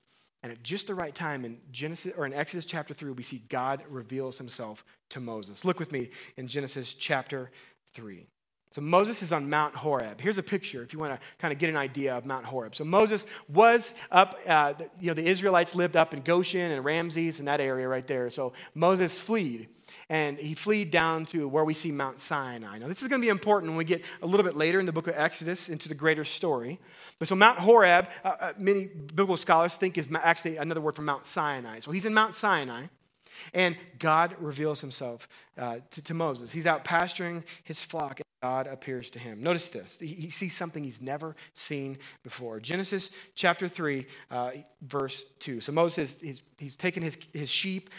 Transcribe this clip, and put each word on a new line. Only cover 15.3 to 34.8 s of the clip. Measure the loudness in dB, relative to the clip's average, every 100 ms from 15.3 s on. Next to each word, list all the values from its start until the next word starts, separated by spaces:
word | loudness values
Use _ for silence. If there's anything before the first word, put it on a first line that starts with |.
| 2 6 6 6 2
lived | 4 6
up | 4
in | 2
Goshen | 2 2 4 0 0
and | -2
Ramses | 0 0 -2 -2 -2 -2
and | 0
that | 2
area | 2 0 0
right | -2 -2
there. | -2 -2
So | -4 -6 -8 -12
Moses | 2 4 6 2 0
fled, | -2 0 0 -6 -12 _ -20 -20 -4
and | 0 0 -4
he | -8
fled | -6 0 0 2
down | 2 2 0 -2
to | -4 0
where | 2 2
we |
see | 0 -4
Mount | -2 -4 -4
Sinai. | -4 -4 -4 -8 -12 -10
Now, | -8
this | -6
is | -2
gonna | 2
be | 2
important | 2 4 2 2
when | -2
we |
get | 0 0 -2 -6
a | 2
little | 4 4
bit | 4
later | 2 4
in | 2
the |
book | -2 -2
of | 0
Exodus | 0 0 -6 -6 -6
into | -8 -8
the | 0
greater | 2 2
story. | 0 -2 0 0 -2 -10 -14 -20 -18 -6
But | 0
so | 8
Mount | 8 8
Horeb, | 8 10 10 8 4 -4
uh, | -4 -2
uh, | -4 -2
many | 2 2 0
biblical | -10 -8 0 0 0
scholars | 4 6 6 2
think | -2 -2
is | -4
ma-, | 2
actually | 2 2 0 -4
another | -2 -2
word | -2 -2
for |
Mount | -2 -4 -4
Sinai. | -2 -2 -2 -8 -12
So | -6
he's | -4 2
in |
Mount | 4 2 2
Sinai, | 2 2 0 -8 -12 _ _ _ -20 -20 -6
and | 2 2 0 -12 -2
God | 2 4 4 0
reveals | -8 -4 -2
himself, | -4